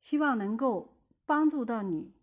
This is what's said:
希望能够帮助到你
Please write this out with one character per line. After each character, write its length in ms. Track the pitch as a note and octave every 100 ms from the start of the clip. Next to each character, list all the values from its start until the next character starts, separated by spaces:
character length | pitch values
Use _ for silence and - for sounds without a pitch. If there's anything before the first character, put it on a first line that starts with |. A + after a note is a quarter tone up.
希 160 | - D4
望 180 | D4 A#3+
能 220 | G3 A3+
够 400 | C4 G3+ - _ _ _ -
帮 200 | D4 D#4
助 160 | D4+
到 200 | A#3 A#3
你 280 | G3 D#3+ - -